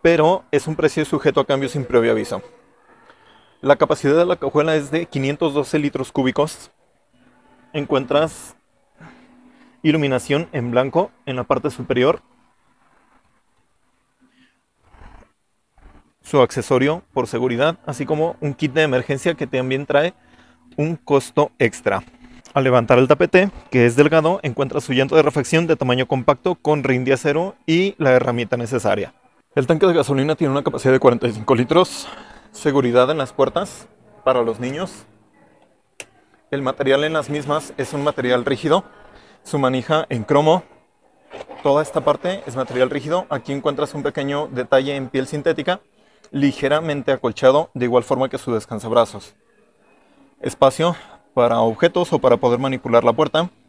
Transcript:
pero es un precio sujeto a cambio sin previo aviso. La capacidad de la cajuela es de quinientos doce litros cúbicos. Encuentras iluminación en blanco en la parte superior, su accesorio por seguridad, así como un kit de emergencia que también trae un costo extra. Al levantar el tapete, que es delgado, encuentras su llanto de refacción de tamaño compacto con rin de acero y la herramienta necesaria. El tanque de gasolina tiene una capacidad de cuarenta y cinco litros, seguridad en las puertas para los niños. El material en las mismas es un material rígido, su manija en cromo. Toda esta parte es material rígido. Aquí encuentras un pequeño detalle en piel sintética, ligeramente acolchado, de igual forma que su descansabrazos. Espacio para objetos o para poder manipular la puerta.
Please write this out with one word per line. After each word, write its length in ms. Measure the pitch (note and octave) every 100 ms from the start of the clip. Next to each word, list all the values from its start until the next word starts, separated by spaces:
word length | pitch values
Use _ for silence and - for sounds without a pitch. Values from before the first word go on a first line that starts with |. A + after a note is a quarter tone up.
pero 440 | E3+ E3 D#3 F#3 -
es 160 | C#3+ -
un 80 | D#3
precio 280 | D#3 -
sujeto 360 | D3+ D3+ D#3 C3+
a 40 |
cambio 240 | C3+ C3+ C#3
sin 160 | D3
previo 280 | B2+ B2 A#2
aviso. 280 | A2 G#2+ F#2+ - _ _ _ _ _ _ - _ _ _ _
La 140 | C#3
capacidad 420 | C#3+ C#3+ D3+ C#3 D3+
de 80 |
la 120 | F3 F3+
cajuela 400 | C#3 D3+ D3+ D#3
es 160 | C#3+
de 140 | D#3 E3+
quinientos 480 | C#3+ C3+ C#3+ D#3+
doce 260 | C#3+ C3+ D#3
litros 320 | C#3+ C3+ C3
cúbicos. 580 | - C3 C3 D3+ - - _ _ _ _ _ _ _ _ _ _
Encuentras 840 | D#3 C#3+ C#3 C3 C#3 D#3+ - - - _ _ _ _ D#3+ - _ _ _ _ _ _
iluminación 680 | D#3 D#3 C#3+ C3 - C#3+ E3+
en 180 | D3+ A#2+
blanco 400 | A#2+ C3+ D#3+ F#3+ _ -
en 100 | B2+
la 80 |
parte 260 | A#2+ C3 D3
superior, 500 | - B2 B2+ B2+ E3+ _ _ _ _ _ _ _ _ _ _ _ _ _ _ _ _ _ _ _ _ C4 C4 B3+ _ _ _ _ - - - - _ _ _ _ _ - - _ _
su 200 | - D3
accesorio 640 | B2 - A2+ B2+ C3+ E3 -
por 140 | - A#2+
seguridad, 520 | A#2+ B2+ A#2 D3 E3+ -
así 180 | C#3
como 320 | C3+ D#3 E3 -
un 140 | D3+
kit 180 | C#3 D#3
de 100 | C3+
emergencia 520 | D#3 B2+ B2 C#3 F3
que 120 | E3 C3
también 400 | C3 B2+ C3 C#3+
trae 280 | C#3+ E3 - _ _ _ _ _ -
un 200 | D3+ E3
costo 560 | - C#3 - - D3 _
extra. 440 | A#2+ - - G2 - _ - - -
Al 100 | -
levantar 340 | C3 B2 A#2 B2+
el 100 | C3
tapete, 420 | D3 F3 F#3 G3 - -
que 160 | B2+ A#2+
es 80 | A#2+
delgado, 440 | D3 D#3+ D#3 F#3+
encuentras 420 | D3 A#2 C3+ D3+
su 80 | -
llanto 240 | B2+ C3+ D#3+
de 60 |
refacción 440 | D3 D3+ C3 D#3+ E3+
de 100 | D#3
tamaño 300 | B2+ B2 C3
compacto 500 | C3+ B2 C#3 - F3
con 260 | C#3+ D3+
rin 220 | C3 B2+
de 100 | B2+
acero 400 | C3 D#3 C#3+ F3+ - -
y 280 | E3 G3 -
la 120 | C#3+
herramienta 460 | B2+ B2 A#2+ A#2 A#2+
necesaria. 580 | A#2 B2+ G#2+ G2+ G2 _ _ _ _
El 120 | - C3
tanque 200 | D#3+ F#3+
de 80 |
gasolina 400 | E3+ - C#3 C#3
tiene 180 | D#3 D3+
una 100 | C#3
capacidad 300 | D3 - C3+
de 80 | C3
cuarenta 260 | C3 A#2 A#2+
y 60 |
cinco 220 | G#2+ G#2+
litros, 520 | B2 B2 D#3+ F3+ - - - - - -
seguridad 600 | - D#3 C#3 B2 A#2+ B2+
en 80 | D#3
las 140 | C3
puertas 560 | - C3+ E3+ F#3+ - - _ _ -
para 180 | - B2+
los 180 | A#2 A2
niños. 460 | B2 C#3+ F3+ - - _ _ _ _ _ _ _ _ _ - _ _ _ _
El 120 | C#3
material 420 | C3 C3 C3+ C3+
en 80 | D3+
las 180 | D#3+ C#3
mismas 420 | D3 C#3+ D3 D3+ -
es 160 | C3
un 120 | D3
material 400 | C#3+ C#3+ B2 B2
rígido, 400 | A#2+ C3 D#3 E3 - - - - - _
su 160 | - D3+
manija 480 | C3 C3 A#2 D#3+ D#3
en 120 | B2+
cromo. 380 | G#2+ C#3+ D#3 F3 - _ _ _ _ _ _ - - -
Toda 200 | D3+ C#3+
esta 200 | D3+ E3
parte 400 | C#3 C#3+ F3 F#3+ -
es 80 |
material 360 | B2+ B2+ B2+ B2+
rígido. 360 | C#3+ C3+ F3 F3+
Aquí 220 | C#3 -
encuentras 420 | C#3 D3 C#3+ D3
un 80 | D3
pequeño 440 | C#3+ C#3 C#3 C#3+ D3+
detalle 460 | B2+ B2 C3+ C3+
en 140 | C#3 B2+
piel 180 | C3+ C3
sintética, 540 | D3+ C#3+ D#3 D3 F3+ _ _ _ _ _
ligeramente 800 | C#3+ C#3 C3+ C#3 D3 E3 C#3+ B2+
acolchado, 600 | C3+ B2 A2 C3 C#3 E3
de 140 | - B2
igual 180 | B2
forma 240 | A#2 B2+ C3
que 100 | B2
su 140 | -
descansabrazos. 840 | A2+ - A2 A2+ A#2 A2+ G#2+ - _ _ _ _ _ _ _ _ _ _ _
Espacio 540 | - - C3+ - E3 E3+ - - _
para 260 | - A#2 A#2
objetos 520 | A2+ A2 E3+ - F3
o 60 | D3
para 180 | C3 A#2
poder 240 | B2 A#2+
manipular 420 | C3+ C3 - A#2
la 120 | A#2
puerta. 360 | A2+ - D#3 F3 _